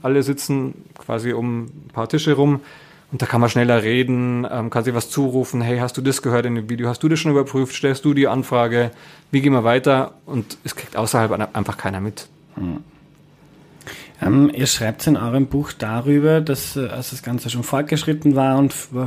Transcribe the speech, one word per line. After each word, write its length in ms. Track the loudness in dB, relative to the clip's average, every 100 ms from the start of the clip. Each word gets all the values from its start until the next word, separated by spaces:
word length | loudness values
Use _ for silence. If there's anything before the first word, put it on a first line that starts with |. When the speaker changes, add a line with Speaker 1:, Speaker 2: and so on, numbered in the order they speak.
Speaker 1:
Alle 200 | 0 2
sitzen 500 | 2 -4 -2 -2 -2 -8 -20 -20
quasi 340 | -6 -4 -2
um 320 | -4 -2 -4
ein 260 | -8 -14 -12
paar 160 | -8 -2
Tische 240 | 0 2
rum 260 | 4 4 2 -2 -20 -20 -20 -12
und 80 | -6
da 40 | -2
kann 140 | 2
man 100 | 2
schneller 320 | 2 4 4
reden, 640 | 2 0 0 0 0 -2 -4
ähm, 180 | -6 -4
kann 140 | -2
sich 100 | 0
was 160 | -2 -2
zurufen. 520 | -2 0 0 -2 -2
„Hey, 160 | -2 -2
hast 180 | -2 -2
du 60 |
das 200 | -2 0
gehört 240 | 0 0 0
in 100 | -4
dem 140 | -4
Video? 200 | -4 -4
Hast 120 | 0
du 60 | 0
das 100 | 2
schon 140 | 2
überprüft? 440 | 2 2 -2 -2 -2
Stellst 280 | -2 0
du 100 | 0
die 140 | 2 2
Anfrage? 640 | 2 0 0 2 2 0 -4 -20 -20 -2
Wie 80 | 0
gehen 140 | 4
wir 100 | 4
weiter?“ 520 | 4 2 4 2 0 -8 -8
Und 320 | -6 -6 -12 -12
es 100 | -12
kriegt 220 | -8 -4
außerhalb 340 | 0 2 2
an-, 160 | 0 -4
einfach 240 | -4 -6 -6
keiner 240 | -6 -4
mit. 260 | -6 -8 -18 _ _ -8
Speaker 2:
Hm. 280 | -6 -6 -12 -20 -20 _ _ _ -20 -20 -20 -20 -18 -18 -20 -6
Ähm, 280 | 2 6 4 4
ihr 100 | -2
schreibt 400 | 0 -2 -2 0
in 100 | 2
eurem 300 | 2 0 0
Buch 260 | 0 -4
darüber, 680 | -6 -4 -2 2 4 6 4
dass, 380 | 2 -4 -4 -6
äh, 100 | -6
als 220 | -6 -10
das 120 | -10
Ganze 280 | -6 -4 -4
schon 140 | -6
fortgeschritten 680 | -2 -2 0 -2 0 2 2
war 240 | 4 4 4
und 140 | 2
f-, 180 | 0 -8 -6